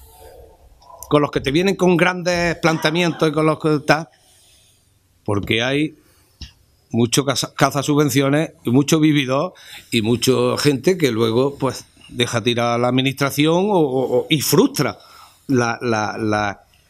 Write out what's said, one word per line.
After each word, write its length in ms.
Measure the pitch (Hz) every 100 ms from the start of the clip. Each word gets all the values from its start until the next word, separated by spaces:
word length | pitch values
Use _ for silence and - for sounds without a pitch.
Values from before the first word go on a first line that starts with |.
| - - - - - _ - _ - - -
con 140 | 147
los 80 | 147
que 100 | 143
te 120 | 135
vienen 240 | 147 190 190
con 220 | 180 175
grandes 580 | 180 180 175 175 170 156
planteamientos 720 | 165 160 156 165 175 - 160
y 20 |
con 140 | 151 156
los 140 | 151
que 200 | 156 151 147
tal, 240 | 151 165 _ _ _ _ _ _ _ _ _ _ _
porque 380 | - 101 95 110
hay 340 | 123 143 156 - _ _ _ _ - _ _ _ _
mucho 360 | 113 117 147 135
caza, 280 | 123 -
caza 300 | - 139 135
subvenciones 720 | 127 143 147 123 139 143 165 -
y 80 | -
mucho 280 | 127 147 156
vividor 540 | 156 147 127 135 175 - - - -
y 100 | 120
mucha 560 | 107 120 - 120 123 120
gente 400 | 147 135 175 185
que 140 | 143
luego, 480 | 110 113 113 139 139
pues, 260 | 131 - - _ -
deja 320 | 123 120 120
tirar 320 | 113 120 120
a 40 | 120
la 80 | 123
administración 640 | 127 135 131 139 135 151 170 202
o, 80 | 190
o, 420 | 147 131 127 123
o, 80 | -
y 100 | 160
frustra 560 | 110 - 277 - 123 - - - - _ -
la, 320 | 131 117 113
la, 380 | 123 110 104 104
la 460 | 110 104 104 95 _ _ _